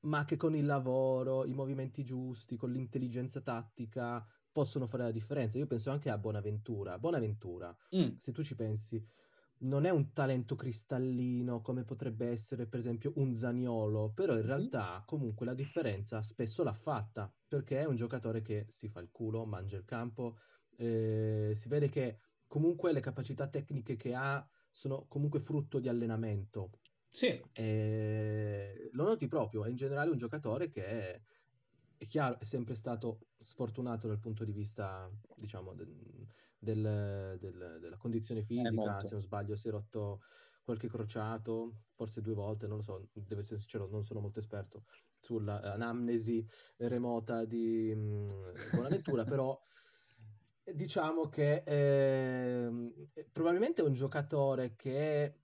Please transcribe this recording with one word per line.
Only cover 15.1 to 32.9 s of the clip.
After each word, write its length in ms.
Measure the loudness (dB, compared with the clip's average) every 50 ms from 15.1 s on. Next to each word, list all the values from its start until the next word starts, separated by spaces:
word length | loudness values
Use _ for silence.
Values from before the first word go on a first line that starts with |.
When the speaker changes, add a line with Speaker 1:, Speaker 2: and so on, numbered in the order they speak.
| -4 -2 0 -2 -2 -2 -2
Speaker 1:
la 80 | -4 -2
differenza 680 | -2 -4 -2 -2 -2 0 0 0 -2 -4 -4 -4 -4
spesso 400 | -4 -4 -2 -2 -2 -2 0 0
l'ha 100 | 0 0
fatta, 600 | 0 -2 -2 -2 -2 -2 -2 -4 -4 -6 -6 -6 _ _ _
perché 340 | _ -2 -2 0 0 0 0
è 40 | 2
un 120 | 2 2
giocatore 460 | 0 0 0 -2 -2 -2 0 0 0
che 240 | 0 0 -2 -2 -2 -4
si 200 | -10 -10 -10 -10
fa 120 | -8 -10
il 100 | -14 -14
culo, 340 | _ -4 -2 0 0 0 -2
mangia 300 | -2 -4 -4 -4 -4 -6
il 80 | -6 -6
campo, 540 | -4 -4 -2 -2 -4 -4 -4 -4 -4 -4 -8 -20 _ -20 _ _ _ -8
eh, 760 | -2 0 2 4 4 4 4 4 4 4 4 4 4 2 2 2
si 140 | 0 0 0
vede 200 | 2 4 4 4
che 280 | 4 2 0 0 -2 -6 _ _ _ _ _
comunque 460 | _ 2 4 6 6 4 6 4 4
le 80 | 4 4
capacità 480 | 2 0 -4 -4 -4 -4 -2 -2 -2 0
tecniche 480 | 0 -2 -2 -2 -4 -4 -2 -2 -4
che 180 | -2 0 -2 -2
ha 320 | 0 2 0 0 0 -2 -8 _ _ _ _
sono 360 | _ -6 -2 -2 -2 -2 -4 -4
comunque 320 | -2 0 2 2 2 0
frutto 380 | 0 2 0 0 0 2 -2 0
di 100 | 2 2
allenamento. 800 | 2 2 2 2 2 2 2 2 0 0 -2 -4 -6 -6 -6 -6 -10 _ _ -20 _ _ _ _
Speaker 2:
Sì. 280 | -2 2 2 2 2 0 -6 -14
Speaker 1:
Eh, 1400 | _ -4 0 2 2 2 2 2 2 2 2 2 2 2 0 0 0 0 0 -2 -2 -4 -6 -8 -10 -12 -12 -8
lo 120 | -2 0 2
noti 220 | 2 4 2 2 0
proprio, 360 | 2 0 0 0 0 -2 -2
è 40 | 0
in 60 | -2
generale 340 | -2 -2 -2 0 2 2 2
un 60 | 2
giocatore 520 | 2 0 -2 -4 -4 -2 0 0 0 0 -2
che 140 | -2 -6 -4
è, 360 | -2 -2 -2 -2 -4 -8 -10 -14 _ _ _ _ _ _ _ _ _ _ _ _ _ _
è 100 | _ -14
chiaro, 320 | -2 2 2 2 2 2 -2
è 60 | -4
sempre 300 | -4 -2 -2 -2 -2 -6
stato 540 | -6 -4 -4